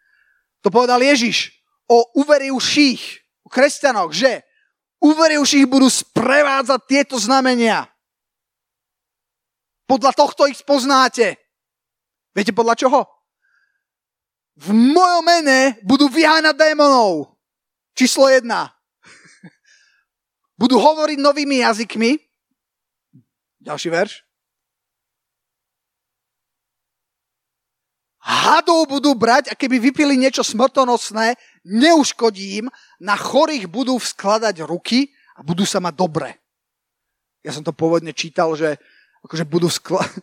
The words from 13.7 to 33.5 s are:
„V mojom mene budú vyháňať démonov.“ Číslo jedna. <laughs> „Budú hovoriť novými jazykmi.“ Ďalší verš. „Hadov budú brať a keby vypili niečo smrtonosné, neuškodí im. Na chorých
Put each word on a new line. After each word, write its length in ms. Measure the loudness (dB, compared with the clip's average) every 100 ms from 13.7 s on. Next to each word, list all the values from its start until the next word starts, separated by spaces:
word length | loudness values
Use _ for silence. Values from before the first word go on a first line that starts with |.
| _ _ _ _ _ _ _ _ _
„V 160 | -2
mojom 500 | 2 4 4 4 2 2
mene 480 | 2 2 2 2 -2
budú 240 | 0 2 2
vyháňať 480 | 2 2 2 0 2
démonov.“ 800 | 0 4 4 4 2 -2 -8 _ _ _ _ _ _
Číslo 320 | -2 0 4 4
jedna. 480 | 4 0 -6 -6 _ _ _
<laughs> 1600 | _ -20 _ _ -20 _ _ _ _ _ _ _ _ _ _ -2
„Budú 180 | 2 4
hovoriť 400 | 2 2 -2 0
novými 440 | 0 0 -2 0
jazykmi.“ 560 | 0 -2 -6 -2 -2 -2 _ _ _ _ _ _ _ _ _ _ _ _ _ _
Ďalší 260 | -14 -10 -4
verš. 220 | -2 -4 -6 _ _ _ _ _ _ _ _ _ _ _ _ _ _ _ _ _ _ _ _ _ _ _ _ _ _ _ _ _ _ _ _ _ _ _ _ _ _ _ _
„Hadov 640 | -8 -4 0 0 2 0 0
budú 240 | -2 -2
brať 380 | 0 2 0 0
a 20 |
keby 240 | -6 -4 0
vypili 380 | 0 0 0 2
niečo 240 | 0 0
smrtonosné, 960 | -4 -2 -2 0 0 -2 -4 -4 -4 -4 _ _
neuškodí 1000 | -6 2 4 4 2 -2 -4 -4 -12 -10
im. 20 | -12 _ _ _
Na 160 | -6 -6
chorých 480 | -2 0 0